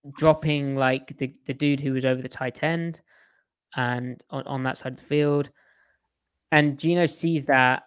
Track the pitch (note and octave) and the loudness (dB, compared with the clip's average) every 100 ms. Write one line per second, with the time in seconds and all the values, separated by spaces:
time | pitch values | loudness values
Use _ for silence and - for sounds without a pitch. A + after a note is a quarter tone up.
0 | C#3+ C#3 D#3 D#3 D#3 D3 C#3 C3+ C3 C3 | -18 2 4 4 0 -2 -2 0 0 0
1 | - C3+ C3 - - C3+ D3 C#3 C#3 C3 | -6 -10 -10 -10 -10 -2 0 0 -2 0
2 | C3 B2+ C3 - C3 - D3+ E3+ E3+ D#3+ | 0 -2 -4 -8 -8 -4 -4 -2 -6 -10
3 | _ _ _ _ _ _ _ - B2 B2 | _ _ _ _ _ _ _ -4 -4 -4
4 | B2 B2 _ C#3 - C3+ C3 - C3 B2+ | -6 -12 _ -12 -8 -6 -6 -6 -10 -12
5 | - D3 D3 C#3+ C#3+ _ _ _ _ _ | -2 0 2 0 -2 _ _ _ _ _
6 | _ _ _ _ _ D#3 D3 C#3 D#3+ F3 | _ _ _ _ _ 4 4 0 0 2
7 | E3 - E3 D#3+ C3+ C3+ B2+ C3 | 2 0 -2 -2 2 4 4 2